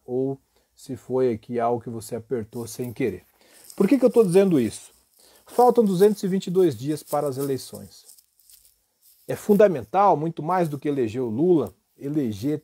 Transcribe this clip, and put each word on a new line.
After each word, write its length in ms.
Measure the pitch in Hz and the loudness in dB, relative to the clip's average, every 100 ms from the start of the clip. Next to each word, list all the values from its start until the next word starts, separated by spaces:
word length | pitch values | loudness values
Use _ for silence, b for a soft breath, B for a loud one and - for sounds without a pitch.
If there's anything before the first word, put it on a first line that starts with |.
| - | -8
ou 320 | 127 135 135 _ _ _ _ | -4 -4 -6 _ _ _ _
se 220 | - 123 | -16 -14
foi 340 | - 127 127 | -4 -2 0
aqui 260 | 110 - 120 | -2 -6 -4
algo 240 | 117 120 | -2 -2
que 80 | 123 | -6
você 280 | 113 - 113 | -14 -10 -12
apertou 500 | 107 123 104 123 113 | -8 -8 -8 -10 -12
sem 240 | - 123 | -10 -10
querer. 320 | 107 120 90 _ b b b b - | -4 -4 -6 _ b b b b 0
Por 100 | 202 | 2
que 100 | 277 | 4
que 60 | |
eu 80 | 247 | 4
tô 100 | 233 | 4
dizendo 380 | 202 185 196 151 | 4 4 4 2
isso? 320 | 110 - - _ _ _ b b b | 0 -4 -18 _ _ _ b b b
Faltam 400 | - 247 240 214 | 2 4 4 2
duzentos 360 | 175 208 208 | 4 2 2
e 40 | 196 | -2
vinte 200 | 190 190 | -4 -2
e 40 | |
dois 260 | 180 175 110 | 2 2 0
dias 240 | 139 151 | -6 -8
para 260 | - 147 147 | -4 -4 -4
as 100 | 131 | -4
eleições. 680 | 139 131 - 101 98 - - - _ _ _ _ _ _ _ _ _ _ - | -4 -6 -8 -18 -20 -20 -20 -20 _ _ _ _ _ _ _ _ _ _ -10
É 120 | 135 | -4
fundamental, 800 | - 202 208 147 104 180 202 151 | 2 6 6 2 -4 0 2 2
muito 260 | 165 165 | -2 -6
mais 240 | 156 185 170 | -4 -2 -2
do 100 | 143 | -4
que 120 | 151 | -4
eleger 320 | 139 113 117 | -2 -4 -4
o 80 | 123 | -4
Lula, 440 | 110 180 165 101 - _ - | 0 2 2 0 -8 _ -14
eleger 640 | 139 151 123 101 131 151 | -8 -4 -4 -4 -6 -6